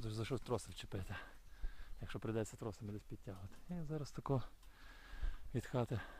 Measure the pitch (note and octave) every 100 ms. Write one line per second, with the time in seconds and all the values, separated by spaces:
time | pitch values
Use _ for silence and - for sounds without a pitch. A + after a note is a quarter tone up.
0 | A2+ G#2+ A2 B2+ - A#2 - F2+ - G2+
1 | F2+ F#2 - - - - - - - -
2 | G#2+ A#2 A#2+ A2 G#2+ - A#2 G2 G#2+ G#2
3 | - G#2 - F#2 F#2 - - F3+ D3+ D#3
4 | C#3 - - C3+ - - - - - -
5 | - - - - - A#2+ - C3 A#2 A2
6 | - -